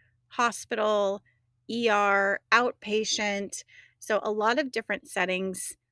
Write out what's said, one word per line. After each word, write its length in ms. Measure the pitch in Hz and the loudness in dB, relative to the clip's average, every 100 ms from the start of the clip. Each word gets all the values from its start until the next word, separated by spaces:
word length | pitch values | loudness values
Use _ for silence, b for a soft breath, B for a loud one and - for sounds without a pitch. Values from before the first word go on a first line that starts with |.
| _ _ _ | _ _ _
hospital, 960 | - 240 214 - 226 214 208 202 202 _ _ _ _ _ | 0 0 0 -8 -2 2 2 2 -2 _ _ _ _ _
E 220 | 226 233 | -2 2
R, 500 | 208 202 196 196 202 _ | 4 4 4 2 0 _
outpatient. 1120 | 226 247 - - 214 220 - 214 202 202 - - b b b | 2 2 -4 -4 -2 -2 -2 -2 -2 -6 -10 -16 b b b
So 220 | - 214 | -2 0
a 100 | - | 0
lot 260 | 214 214 240 | 0 2 2
of 140 | 277 | 0
different 340 | 226 220 202 - | -4 -6 -8 -6
settings 680 | - 180 185 190 185 - - _ | -2 0 0 -2 -6 -10 -12 _